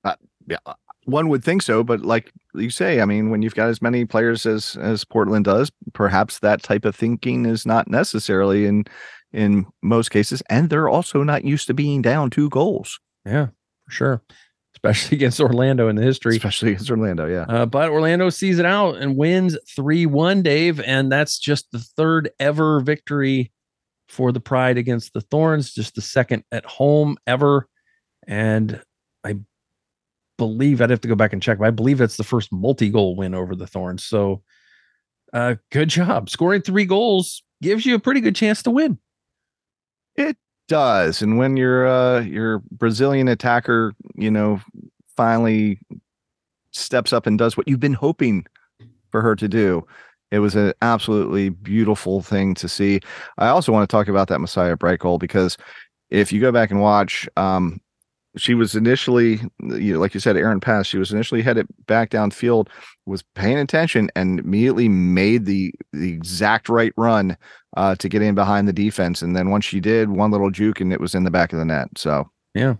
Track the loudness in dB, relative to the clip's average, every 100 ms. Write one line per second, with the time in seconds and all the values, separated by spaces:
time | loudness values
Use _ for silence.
0 | -6 -8 _ _ -12 -12 -12 -20 _ -14
1 | -4 -2 0 0 0 -2 0 0 0 -2
2 | 0 -2 -2 -20 _ -8 -8 -2 0 2
3 | 2 2 0 0 -2 0 -2 0 -2 -2
4 | -2 0 0 0 -2 -2 -4 -6 -4 -4
5 | -2 0 2 2 2 2 0 _ -18 -2
6 | 2 2 0 0 0 0 0 0 0 -2
7 | -4 -2 -4 -2 -2 -2 0 0 0 -2
8 | -2 -4 -2 0 2 2 2 0 -2 -12
9 | -20 -20 _ -2 0 0 -2 _ 0 0
10 | 2 0 0 -4 -2 0 2 2 2 0
11 | 0 -2 0 0 0 -2 -2 -2 -2 0
12 | 0 0 0 0 0 0 0 -2 -8 -16
13 | _ _ -4 -2 -2 _ _ _ _ -4
14 | -2 -2 _ -20 _ _ _ _ 0 0
15 | 0 0 0 2 2 4 2 2 2 2
16 | 0 0 0 0 -2 -2 -2 -2 -2 -2
17 | -2 -2 -4 -4 -2 -2 0 0 0 0
18 | 2 2 0 -2 -2 2 2 2 0 -2
19 | -4 0 2 2 0 -2 -8 -6 0 2
20 | 2 2 2 2 2 2 2 -2 -2 0
21 | 2 2 0 -4 -2 -2 -4 -12 -10 -2
22 | 0 0 -2 _ -2 2 2 2 0 -4
23 | -4 -2 0 0 -2 _ _ _ _ _
24 | _ -2 -2 -2 -2 0 2 0 0 -4
25 | -4 -10 -4 0 2 0 -4 -8 -8 -10
26 | -2 -2 0 -2 -4 -10 -10 0 2 4
27 | 2 -2 -2 2 4 2 -2 _ _ _
28 | _ _ -8 -2 0 0 -2 -6 _ _
29 | _ _ -8 -8 -10 _ _ _ _ _
30 | _ _ _ -6 -4 0 2 4 2 2
31 | 0 2 2 0 -2 2 2 2 0 2
32 | 0 -2 -2 -2 -2 -4 -2 0 0 2
33 | 0 -2 -6 -6 -6 -10 -10 -10 -8 -10
34 | -4 -2 0 -4 _ _ _ _ _ _
35 | _ _ _ -4 -2 -4 _ -2 0 0
36 | 0 -2 -4 -2 0 0 0 -2 2 0
37 | 2 0 -2 -10 _ _ -2 0 0 0
38 | 0 0 0 0 0 0 0 2 0 -2
39 | _ _ _ _ _ _ _ _ _ _
40 | _ -4 -4 -4 _ _ -2 2 4 4
41 | 2 0 0 2 2 2 2 2 4 4
42 | 4 2 -2 -4 -2 -4 -6 -2 -2 2
43 | 2 2 2 0 0 0 0 0 -2 -6
44 | -20 -6 0 0 0 -2 -6 -20 -20 _
45 | _ -2 0 2 2 2 0 -4 _ -20
46 | _ _ _ _ _ _ _ -12 -2 -2
47 | 0 0 0 2 0 0 -2 0 0 0
48 | -2 0 0 0 -4 _ _ _ -20 _
49 | _ 0 0 0 0 0 2 0 -4 -20
50 | -20 _ _ 0 2 2 0 0 0 0
51 | 0 -2 0 -2 -2 -6 -2 0 2 0
52 | -2 -4 -2 -2 -2 -4 -6 -2 0 0
53 | -4 -18 -16 -2 2 2 4 2 4 2
54 | 2 0 0 -2 -2 0 0 0 0 0
55 | 0 -2 0 0 0 -4 -16 -20 -20 _
56 | _ 0 0 2 2 2 2 2 4 4
57 | 2 -6 -6 -2 0 0 -2 -6 _ _
58 | _ _ _ -8 0 2 2 2 2 2
59 | 2 4 4 0 -6 _ -8 -4 -2 0
60 | 0 0 0 2 2 0 0 0 0 -2
61 | -2 -4 -2 0 2 0 -2 -10 0 0
62 | 2 0 -2 0 0 2 0 -8 -20 _
63 | -10 -10 _ -4 0 0 0 0 2 0
64 | 0 0 -2 -2 0 2 2 2 2 4
65 | 2 2 4 2 0 -2 -4 -8 -14 -8
66 | -6 -6 -8 -2 0 0 0 0 2 0
67 | 2 2 0 -4 -14 -20 _ -2 -2 -2
68 | -2 0 0 2 2 2 0 0 -2 0
69 | -2 -2 -4 -2 0 0 -2 -2 0 2
70 | 0 0 0 2 0 0 -2 0 -2 -2
71 | -2 -2 0 2 0 -2 -2 -2 -4 -6
72 | -2 -2 -4 _ _ -2 -2 -2